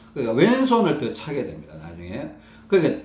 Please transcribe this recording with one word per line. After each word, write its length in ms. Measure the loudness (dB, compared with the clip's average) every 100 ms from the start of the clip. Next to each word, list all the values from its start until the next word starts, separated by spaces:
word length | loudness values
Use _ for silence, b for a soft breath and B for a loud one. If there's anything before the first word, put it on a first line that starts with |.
| B
그러니까 200 | -4 0
왼손을 640 | 2 2 2 4 4 4 0
더 140 | -4
차게 320 | -6 -6 -6 -6
됩니다, 280 | -8 -16 -16
나중에. 520 | -16 -14 -10 -10 -10 -14 B B 2
그러니까 340 | 4 4 0